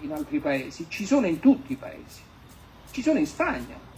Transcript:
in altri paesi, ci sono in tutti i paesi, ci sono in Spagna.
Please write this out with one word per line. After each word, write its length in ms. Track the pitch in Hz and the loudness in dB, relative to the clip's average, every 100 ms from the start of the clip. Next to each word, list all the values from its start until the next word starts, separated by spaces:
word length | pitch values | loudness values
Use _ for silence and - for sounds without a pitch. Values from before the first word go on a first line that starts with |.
in 120 | 147 | -10
altri 260 | 151 143 147 | -8 -4 -2
paesi, 480 | 151 135 131 - 165 | 0 -2 -4 -10 -12
ci 160 | - | -6
sono 220 | 196 277 190 | 2 4 4
in 140 | 156 | 4
tutti 320 | 262 262 - | 6 6 0
i 40 | 131 | -8
paesi, 460 | - 73 - - - - - - - - - | -8 -14 -18 -20 -20 -20 -20 -20 -20 -20 -12
ci 100 | - | -2
sono 160 | 294 285 | 2 2
in 80 | 294 | 2
Spagna. 600 | - 339 247 - - - | 0 -2 -2 -8 -14 -18